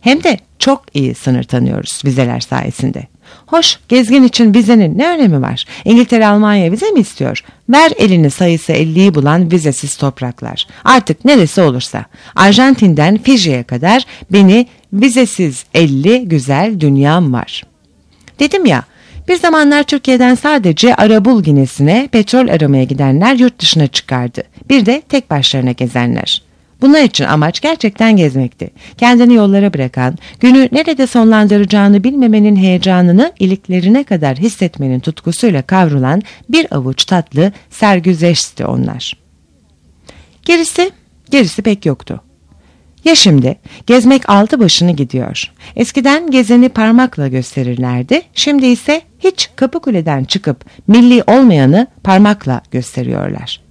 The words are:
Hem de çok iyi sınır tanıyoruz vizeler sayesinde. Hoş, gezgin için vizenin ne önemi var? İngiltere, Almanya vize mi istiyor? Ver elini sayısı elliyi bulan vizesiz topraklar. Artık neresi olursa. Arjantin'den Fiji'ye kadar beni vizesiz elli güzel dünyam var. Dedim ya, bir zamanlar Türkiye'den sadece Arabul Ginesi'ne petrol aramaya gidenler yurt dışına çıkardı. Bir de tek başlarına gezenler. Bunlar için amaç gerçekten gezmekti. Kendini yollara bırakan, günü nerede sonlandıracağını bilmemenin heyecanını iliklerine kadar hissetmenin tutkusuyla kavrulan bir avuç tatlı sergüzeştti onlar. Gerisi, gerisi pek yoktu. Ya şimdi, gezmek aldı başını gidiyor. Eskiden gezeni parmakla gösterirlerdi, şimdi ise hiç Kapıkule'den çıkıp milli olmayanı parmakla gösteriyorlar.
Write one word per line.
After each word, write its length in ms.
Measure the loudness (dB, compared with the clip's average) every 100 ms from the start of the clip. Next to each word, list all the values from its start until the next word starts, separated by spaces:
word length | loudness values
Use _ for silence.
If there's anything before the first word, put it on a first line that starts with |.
Hem 220 | 0 0
de 160 | -2 -4 _ _
çok 260 | -4 -4 _
iyi 200 | -6 -6
sınır 280 | -4 -4 -4
tanıyoruz 600 | -2 -4 -4 -4 -10 -6
vizeler 360 | -4 -2 -2 -4
sayesinde. 680 | -6 -8 -8 -6 -8 -8 -16 _ _ -20 _
Hoş, 320 | -2 0 -4 _
gezgin 340 | 0 2 4
için 320 | 2 4 2
vizenin 440 | 4 4 2 2 0
ne 100 | -2
önemi 340 | 0 0 0
var? 220 | -4 -8 -12 -10
İngiltere, 420 | 2 2 2 2 2
Almanya 460 | 2 2 2 0
vize 180 | -2 -2
mi 100 | 0
istiyor? 440 | -2 -4 -8 -8 -14 _ 0
Ver 240 | 2 2 2
elini 320 | 0 2 0
sayısı 420 | 0 -2 -2 -2
elliyi 420 | -4 -2 2 2
bulan 360 | 2 0 0 0
vizesiz 460 | 0 -2 -6 -8 -6
topraklar. 680 | -6 -6 -12 -10 -14 -12 -12 -6
Artık 400 | 0 0 0 -4
neresi 360 | 2 2 2 2
olursa. 440 | 0 0 -8 -12 -14 _ -10 0
Arjantin'den 800 | 2 4 2 2 2 2 0 0
Fiji'ye 440 | 0 0 0 -4
kadar 420 | -6 -4 0 0 -2 -18 -2
beni 340 | 2 4 4 0 _ _
vizesiz 720 | -4 -2 0 -2 -2 -6 -6 -6
elli 540 | 0 0 0 0 0 0
güzel 520 | -4 -2 -2 -2 -2
dünyam 520 | 0 0 0 0 0
var. 320 | -4 -8 -16 -18 _ _ _ _ _ -20 _
Dedim 280 | -2 0 0
ya, 160 | -2 -4 _ _ -18 -6
bir 80 | -2
zamanlar 460 | 0 2 2 2
Türkiye'den 520 | 0 -4 0 2 2
sadece 600 | 2 0 0 0 2 2
Arabul 480 | 2 2 2 2 0
Ginesi'ne 680 | 2 0 0 0 0 0 0
petrol 360 | -2 0 0 0
aramaya 360 | 0 0 0
gidenler 500 | -2 -2 0 0 0
yurt 240 | 2 0 0
dışına 280 | -4 0 -2
çıkardı. 560 | -4 -6 -6 -6 -10 -16 -18 -2
Bir 180 | 0 2
de 160 | -2 _
tek 220 | -6 -2
başlarına 420 | -4 -2 -2 -4
gezenler. 680 | -4 -4 -2 -2 -4 -6 -8 _ _ _ _
Bunlar 220 | 2 4
için 220 | 2 0
amaç 360 | -2 0 -2 -2
gerçekten 560 | -6 -4 -6 -2 0 2
gezmekti. 540 | 2 -2 -6 _ -16 _ -20 -2
Kendini 360 | 2 4 4
yollara 400 | 4 4 2 0
bırakan, 440 | -2 -6 -4 -6 -6 -16 -2
günü 280 | 4 4 4
nerede 340 | 0 -2 -2 -2
sonlandıracağını 960 | 2 2 4 2 2 2 2 2 2
bilmemenin 520 | 0 0 0 2 2 2
heyecanını 760 | 2 0 0 2 2 2 0 -2
iliklerine 640 | -4 -4 -4 -4 0 0
kadar 320 | 0 -4 -4 -4
hissetmenin 640 | -6 -4 -6 -4 -6 -4
tutkusuyla 640 | -6 -8 -8 -2 -2 -2
kavrulan 600 | -2 0 0 0 -2 -2 -6 -18 -4
bir 280 | -2 -2 -4
avuç 280 | -6 -6
tatlı 480 | -2 -2 -2 -2 -2 -2 _
sergüzeştti 960 | -4 0 0 0 0 0 0 -4 -10 -6
onlar. 500 | -4 -6 -8 -14 -16 _ _ _ _ _ _ _ _ _ -20 _ _
Gerisi, 460 | -2 0 0 -4 -4 -6 _ _ _
gerisi 320 | 0 0 -2
pek 240 | -4 -2 -4
yoktu. 340 | -6 -10 -18 _ _ _ _ _ _ _ _
Ya 100 | 0
şimdi, 420 | 2 4 2 0 -4 -14 -18 0
gezmek 440 | 2 4 2 2
aldı 300 | 0 0 0
başını 300 | 0 2 0
gidiyor. 600 | -2 -4 -6 -8 -10 -14 _ -18 -6
Eskiden 540 | -4 -2 0 -2 0
gezeni 380 | -2 2 4 2
parmakla 600 | 0 2 2 0 -2 -4
gösterirlerdi, 920 | -4 -6 -6 -6 -4 -4 -6 -2 -4 -4
şimdi 320 | -6 -2 0 0
ise 360 | -2 -2 -4 _ _
hiç 320 | -4 -4 -12 -4
Kapıkule'den 680 | -4 -4 -4 -4 -2 -4
çıkıp 400 | -4 -6 -6 -8 -10 -10 2
milli 360 | 4 6 4 4
olmayanı 600 | 4 4 4 4 2 0 _
parmakla 560 | 0 2 2 0 -4 -8 _
gösteriyorlar. 880 | -10 -8 -8 -6 -6 -8 -10 -12 -16 _